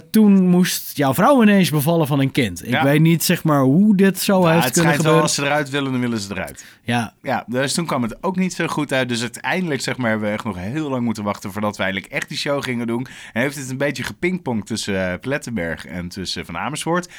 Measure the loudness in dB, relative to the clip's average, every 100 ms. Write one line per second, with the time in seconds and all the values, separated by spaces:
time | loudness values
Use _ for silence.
0 | 2 4 6 6 6 4 4 0 -6 -2
1 | 0 4 4 6 6 6 4 2 2 2
2 | 2 2 0 0 -2 -4 -4 0 2 4
3 | 4 4 2 0 2 2 4 6 4 6
4 | 4 2 2 4 4 4 2 2 2 4
5 | 4 4 2 0 0 0 0 -2 -2 0
6 | 0 -2 -4 -6 -8 -10 -20 -12 -4 -2
7 | -4 -8 -6 -4 -2 -2 -2 -2 -2 -2
8 | -4 -4 -4 -2 -2 -2 -4 -4 -2 -2
9 | -2 -2 -4 -6 -4 -4 -2 -4 -4 -4
10 | -2 -2 -2 -4 -6 -8 -6 -6 -4 -2
11 | -2 -2 -4 -6 -8 -6 -6 -4 -4 -4
12 | -8 -8 -8 -6 -4 -4 -4 -4 -4 -4
13 | -6 -14 -10 -4 -4 -4 -10 -4 -4 -4
14 | -8 -6 -4 -4 -4 -6 -4 -6 -4 -2
15 | -2 -4 -4 -6 -4 -6 -4 -6 -10 -10
16 | -10 -8 -8 -8 -8 -8 -8 -6 -2 -2
17 | -4